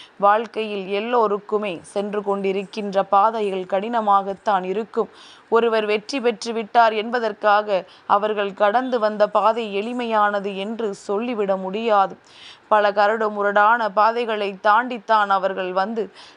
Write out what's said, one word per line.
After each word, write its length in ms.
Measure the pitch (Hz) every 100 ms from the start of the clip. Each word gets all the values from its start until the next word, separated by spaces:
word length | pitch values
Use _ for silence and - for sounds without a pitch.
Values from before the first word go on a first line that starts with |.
| - -
வாழ்க்கையில் 680 | 196 214 233 - 220 202 185
எல்லோருக்குமே 840 | 202 226 247 214 202 208 214 208 165
சென்று 380 | - 202 202 202
கொண்டிருக்கின்ற 800 | 202 196 196 190 196 - 208 196 190
பாதைகள் 540 | 202 214 226 208 190
கடினமாகத்தான் 1000 | 180 196 214 240 214 196 196 190 - 196
இருக்கும். 460 | 185 190 226 - 202 - - - -
ஒருவர் 380 | 220 233 220 214
வெற்றி 320 | 214 - 277
பெற்று 320 | 233 208 233
விட்டார் 420 | 226 208 240 226 220
என்பதற்காக 840 | 214 240 226 202 214 208 208 190 - - -
அவர்கள் 460 | 202 214 208 202
கடந்து 440 | 196 208 220 262 240
வந்த 260 | 214 214 208
பாதை 360 | 214 202 226 226 196
எளிமையானது 760 | 220 247 240 220 208 202 202 190
என்று 320 | 196 226 226
சொல்லிவிட 580 | 196 - 202 240 233 196 190
முடியாது. 580 | 185 196 226 208 190 185 _ - - - -
பல 160 | 214 208
கரடு 340 | 202 202 226 214
முரடான 500 | 208 202 202 208 240 214
பாதைகளை 560 | 196 208 233 240 214 202 190
தாண்டித்தான் 680 | 214 214 254 247 - 220 202
அவர்கள் 380 | 196 190 190 185
வந்து 300 | 185 190 226 202 - -